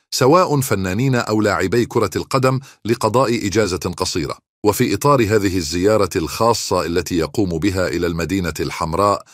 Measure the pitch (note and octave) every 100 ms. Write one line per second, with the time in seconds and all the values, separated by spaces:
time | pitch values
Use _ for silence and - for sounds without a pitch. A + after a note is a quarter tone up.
0 | _ - C3 E3+ F3+ C#3+ C3 G2+ F#2+ F#2+
1 | C3+ B2 - G#2+ G#2+ F2 F#2 A#2 A2 A#2
2 | G2+ G2 E2+ C3+ C3 C3 C3+ - G2+ A2+
3 | A2 A2+ B2+ A#2+ G2+ F#2 G#2 F2+ F#2+ F2
4 | F#2 F#2 C#2 - _ _ G#2 G2+ B2+ G2+
5 | C#3+ C#3 G#2 G#2+ G2 F#2 D2+ F2 F#2+ G#2+
6 | F#2+ F#2+ D#2 - A2+ A2+ - F#2+ D#2+ E2+
7 | E2+ F2+ D#2 - G2 E2 G2 F#2+ F2 E2+
8 | F2 E2 E2 F#2+ E2+ D#2 D2+ - E2 E2
9 | G2+ G2+ -